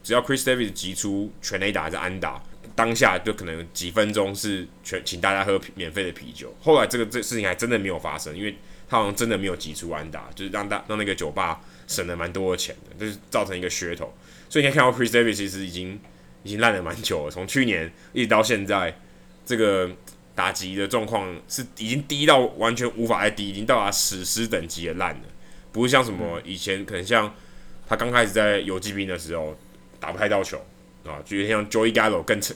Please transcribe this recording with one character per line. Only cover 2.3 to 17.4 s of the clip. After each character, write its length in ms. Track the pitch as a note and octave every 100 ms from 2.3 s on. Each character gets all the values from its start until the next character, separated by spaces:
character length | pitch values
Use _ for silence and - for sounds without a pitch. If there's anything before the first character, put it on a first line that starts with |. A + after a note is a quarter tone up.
| C2+ - - - -
当 200 | A2+ A2+
下 240 | A#2 F#2
就 140 | G#2+
可 100 | G#2
能 240 | F2+ D#2+ E2+
几 180 | - F2
分 220 | G#2+ G#2+
钟 200 | G#2 G2
是 320 | G2 G#2+ F#2+ F2+ -
全， 180 | - F#2
请 160 | F2+ F2+
大 140 | F#2+
家 100 | G2
喝 160 | G2 G2 F2+ F#2
免 160 | E2
费 140 | F2+ F2+
的 60 |
啤 180 | D#2+ C2
酒。 240 | - B1 -
后 180 | E3 D3
来 80 | G#2+
这 100 | B2
个， 80 | A2
这 160 | A#2+
事 140 | G#2 A#2
情 100 | G2
还 80 |
真 160 | F2+ A#2
的 80 | A2+
没 120 | G2
有 100 | E2+
发 180 | D#2+ D2+
生， 180 | D#2 E2
因 60 |
为 120 | G#2 G2 - - -
他 100 | A#2
好 60 |
像 100 | G2+
真 140 | G2+ A#2
的 100 | G2
没 100 | F#2+
有 80 | F2
击 180 | D#2+
出 160 | D#2 E2+
安 180 | D#2 D#2+
打， 200 | D2+ B1
就 120 | - G2
是 60 |
让 160 | G#2 G2+
大-， 160 | G2+ -
让 100 | G#2+
那 60 |
个 100 | G2+
酒 160 | F#2 D#2
吧 300 | E2 F2 E2 - - -
省 200 | - F2
了 80 | E2+
蛮 160 | E2+
多 200 | F#2 F#2
的 60 | F2+
钱 160 | - - -
的， 160 | E2+ G#2+
就 60 |
是 60 | G2+ -
造 140 | A#2+
成 140 | G2 F2+
一 20 |
个 100 | F2+
噱 240 | - F2 E2+
头。 160 | - - - - -
所 120 | D#3
以 40 | C#3
你 60 |
可 40 | C#3+
以 40 |
看 100 | B2+
到 80 | B2
Chris 120 | A#2
Davis 260 | A#2+ A#2 G#2
其 140 | G2
实 160 | F#2+ F#2
已 40 |
经， 300 | F2 F#2 G2+ - - - -
已 60 | G2
经 120 | G#2
烂 120 | A#2
了 80 | G2
蛮 140 | E2+ F#2
久 240 | G#2+ E2+ D2
了， 60 |
从 140 | F2+